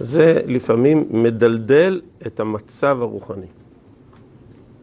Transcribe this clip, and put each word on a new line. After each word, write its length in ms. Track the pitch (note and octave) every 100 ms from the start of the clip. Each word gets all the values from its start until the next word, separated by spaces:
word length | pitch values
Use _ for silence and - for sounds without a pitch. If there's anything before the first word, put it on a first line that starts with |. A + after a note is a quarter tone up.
זה 400 | A#2 D#3 D#3+ E3 -
לפעמים 580 | B2+ - A2+ C#3 D#3 -
מדלדל 920 | A2 A#2 A2+ A#2 A2+ A2 C#3+ F#3 F#3 - - A#2
את 140 | -
המצב 580 | G#2+ G#2+ - - C#3+ C3
הרוחני. 460 | A2+ G#2 - - - - - _ _ _ _ - - - - - - -